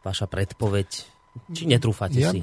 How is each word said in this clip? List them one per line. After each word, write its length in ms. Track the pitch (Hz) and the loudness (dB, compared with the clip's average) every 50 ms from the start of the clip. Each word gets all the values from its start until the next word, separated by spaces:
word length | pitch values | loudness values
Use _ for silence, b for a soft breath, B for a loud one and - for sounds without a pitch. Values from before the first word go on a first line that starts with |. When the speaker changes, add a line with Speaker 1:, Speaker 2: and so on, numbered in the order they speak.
Speaker 1:
vaša 240 | _ 95 98 - 107 | _ -6 -4 -4 -4
predpoveď, 800 | 92 - 92 95 - - _ 113 104 98 101 95 - - - - - _ _ _ _ _ 123 - - 170 | -4 -2 -2 -2 -2 -2 _ -2 0 2 2 0 -2 -6 -12 -12 -16 _ _ _ _ _ -20 -14 -10 -10
či 160 | 165 170 165 | -4 2 4
netrúfate 480 | 127 120 - 113 101 - 104 92 139 123 | 4 4 4 2 0 0 -2 -2 2 2
Speaker 2:
Ja 160 | 139 165 180 | 2 2 2
Speaker 1:
si? 80 | - | -2